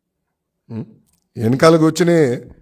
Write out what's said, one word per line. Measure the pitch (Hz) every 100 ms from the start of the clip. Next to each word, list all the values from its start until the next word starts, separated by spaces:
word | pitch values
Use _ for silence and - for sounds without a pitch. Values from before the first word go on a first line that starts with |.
| _ _ _ _ _ _ _
ఉం? | 113 - - _ _ _ 120
వెనకాల | 113 131 160 165
కూర్చుని | 156 160 170 170 135 123 - -